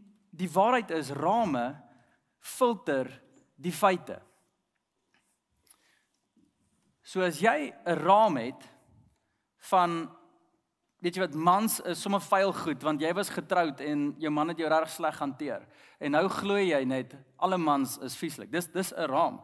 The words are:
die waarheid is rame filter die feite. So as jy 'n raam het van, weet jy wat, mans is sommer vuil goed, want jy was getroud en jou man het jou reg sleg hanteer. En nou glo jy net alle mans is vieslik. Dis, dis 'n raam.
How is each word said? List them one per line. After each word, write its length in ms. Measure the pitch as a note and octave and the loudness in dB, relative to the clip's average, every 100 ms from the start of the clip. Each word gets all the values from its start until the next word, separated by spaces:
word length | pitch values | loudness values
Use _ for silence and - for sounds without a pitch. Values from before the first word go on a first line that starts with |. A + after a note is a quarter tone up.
| - _ _ | -20 _ _
die 200 | D#3+ F3+ | -8 -4
waarheid 400 | E3+ G#3+ B3 F#3 | 2 2 2 0
is 200 | E3 C3+ | -4 -4
rame 680 | C3+ D#3 A3+ G#3+ B2+ A#2+ D3 - _ _ _ _ _ | -4 0 0 0 -2 -4 -8 -20 _ _ _ _ _
filter 680 | - - B3 G#3 - C3+ B2+ - _ _ _ _ | -8 0 2 0 -2 -2 -2 -8 _ _ _ _
die 160 | D#3+ | -8
feite. 480 | - G3 F3+ C#3 F#2+ - _ _ _ _ _ _ _ _ _ _ _ _ _ _ _ _ _ _ _ _ _ _ _ _ _ _ _ | 2 2 2 -4 -14 -16 _ _ _ _ _ _ _ _ _ _ _ _ _ _ _ _ _ _ _ _ _ _ _ _ _ _ _
So 200 | - F#3 | -10 -2
as 180 | F3+ D#3+ | 0 2
jy 320 | G#3+ D4 - - F3 | 2 2 0 -6 -2
'n 120 | D#3 | 0
raam 380 | D#3+ G3+ A3 C#3 | 6 6 6 2
het 260 | A#2 - - _ _ _ _ _ _ _ _ _ - | -4 -10 -18 _ _ _ _ _ _ _ _ _ 0
van, 400 | F#3+ F3 E3 E3 - _ _ _ _ _ _ _ _ | 2 4 0 -6 -14 _ _ _ _ _ _ _ _
weet 140 | F3 | -6
jy 60 | F3+ | -2
wat, 140 | F3+ | -4
mans 460 | D3 F3 F#3+ A3 - | 0 4 4 4 -2
is 200 | - E3 | -4 -6
sommer 200 | G3+ G3 | -2 -2
vuil 320 | - G3 G3 | 2 2 2
goed, 300 | - E3 C3 | 0 -4 -4
want 180 | D3 D3+ | -2 0
jy 120 | D#3 | 0
was 140 | F3 G3 | -2 -4
getroud 520 | - D#3+ F3+ E3+ B2+ | -4 0 2 2 -2
en 340 | D3 D3 D3 - | -4 -2 -2 -4
jou 120 | D#3 | -2
man 180 | D3+ D#3+ | 0 -2
het 100 | E3 | -2
jou 100 | D#3 | 2
reg 200 | D#3+ D#3+ | 2 0
sleg 300 | - D#3+ D3+ | -2 -4 -4
hanteer. 480 | C#3+ C3 D3 G2+ - _ - - | -6 -6 -8 -8 -12 _ -20 -8
En 80 | D3 | 0
nou 180 | D3 F#3 | 2 2
glo 300 | - G3 G3+ | 0 0 2
jy 260 | F#3+ C#3+ | 2 2
net 300 | C3 C3 B2+ C#3 - - | 0 -2 -6 -12 -20 -4
alle 200 | F3+ F3+ | -2 0
mans 400 | D#3 C#3+ C3 - | 2 2 0 -6
is 180 | C3 - | -10 -8
vieslik. 340 | E3 - G2+ | -8 -8 -6
Dis, 160 | D#3+ E3+ | -6 -4
dis 260 | F3+ F#3+ | -4 -4
'n 140 | - D#3 | -4 -2
raam. 300 | C#3 E3 - | 0 0 -2